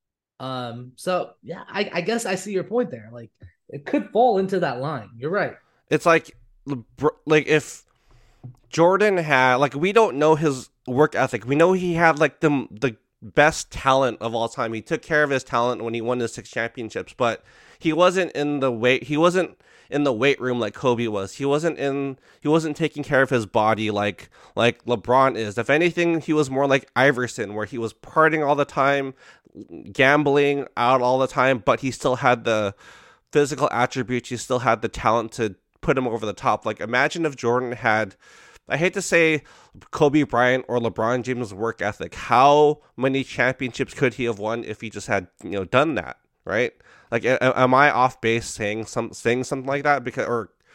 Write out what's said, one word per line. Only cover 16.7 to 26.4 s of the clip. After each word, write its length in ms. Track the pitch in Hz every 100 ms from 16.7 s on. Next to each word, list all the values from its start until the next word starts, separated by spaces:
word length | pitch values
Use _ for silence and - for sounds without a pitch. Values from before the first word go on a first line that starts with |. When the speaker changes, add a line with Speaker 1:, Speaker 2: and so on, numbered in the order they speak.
| - 110 - 92
Speaker 2:
but 300 | - 120 107 _ - - -
he 140 | 165
wasn't 380 | 156 180 185 170
in 260 | 135 147 143
the 120 | 131
weight, 320 | 117 123 127
he 140 | 127 151
wasn't 400 | 175 185 156 - _ _ -
in 140 | 147
the 100 | 143
weight 260 | 110 139 -
room 200 | 127 120
like 140 | 110
Kobe 340 | - 131 117 117
was. 280 | 104 98 -
He 100 | 139
wasn't 320 | 143 165 147
in, 400 | 139 139 139 131 _ _
he 80 | 147
wasn't 300 | 160 156 147
taking 260 | 160 147
care 180 | 139 135
of 80 | 135
his 160 | 127 104
body 460 | 113 107 107 107
like, 380 | 101 104 87 - _ - -
like 280 | 117 - 113
LeBron 500 | 117 117 127 131 110
is. 220 | 107 101
If 120 | 110
anything, 520 | 147 175 170 170 165
he 120 | -
was 160 | 151